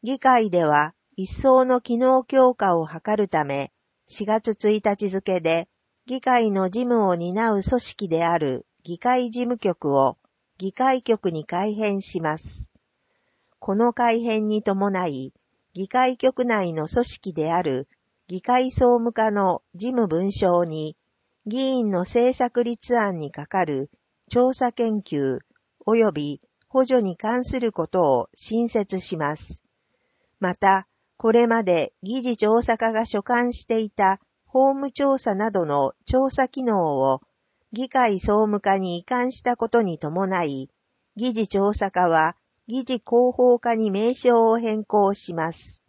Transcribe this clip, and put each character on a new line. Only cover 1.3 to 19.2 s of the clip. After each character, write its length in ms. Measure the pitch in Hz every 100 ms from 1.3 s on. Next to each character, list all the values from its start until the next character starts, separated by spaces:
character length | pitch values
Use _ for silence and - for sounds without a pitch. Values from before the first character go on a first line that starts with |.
| - 269 254 254
の 160 | 247
機 160 | - 233
能 260 | 254 262
強 300 | 247 269 254
化 240 | 247 202 170
を 100 | 156
図 280 | 160 - 214
る 120 | 202
た 160 | 160
め、 300 | 143 139 139 _ _ _ _
四 180 | - 202
月 260 | 220 226
一 300 | 214 208 214 208
日 240 | 202 208
付 320 | 185 196 185
で、 260 | 165 165 175 _ _ _ -
議 160 | 254
会 300 | 262 247 220
の 180 | 196 185
事 120 | 196
務 260 | 247 233 202
を 80 | 175
担 380 | 175 185 226
う 80 | 208
組 200 | 190 247
織 260 | - - 196
で 160 | 160
あ 140 | 170 170
る 280 | 151 127 - _
議 160 | - 170
会 320 | 247 254 247
事 80 | 226
務 180 | 240 240
局 400 | 196 - 151 139
を 200 | 135 - _ _ _ _
議 140 | 190
会 300 | - 262 262
局 300 | - 220 190
に 140 | 160 151
改 280 | 175 208
編 260 | 208 214 196
し 200 | 196 185
ま 160 | 160 160
す。 320 | - - - _ _ _ _ _ _ _ _ _
こ 160 | -
の 200 | 202 233
改 280 | 240 240 233
編 260 | 233 220 214
に 140 | 214
伴 460 | 214 190 202 185 180
い、 260 | 135 131 _ _ _ _
議 140 | 175 190
会 300 | 254 254 254
局 280 | 262 262 247
内 280 | 220 180
の 140 | 160 156
組 160 | -
織 300 | 240 - -
で 180 | 156 156
あ 80 | 170
る 240 | 165 131 143 _ _ _ _
議 160 | 180
会 260 | - 247 254
総 280 | - 247 240
務 160 | 233
課 180 | 226